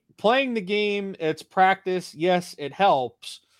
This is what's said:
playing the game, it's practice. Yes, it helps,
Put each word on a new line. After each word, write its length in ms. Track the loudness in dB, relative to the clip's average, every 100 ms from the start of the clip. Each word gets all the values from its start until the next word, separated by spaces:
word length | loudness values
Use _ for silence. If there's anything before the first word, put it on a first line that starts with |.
| _ -2
playing 380 | 0 2 0
the 60 | -4
game, 560 | -2 -2 0 -2 -6 -4
it's 240 | -4 -4
practice. 720 | -4 2 4 2 -2 -4 -6
Yes, 400 | -2 0 0 -2 -10
it 140 | -8
helps, 680 | 2 2 2 -2 -10 -18 -18 _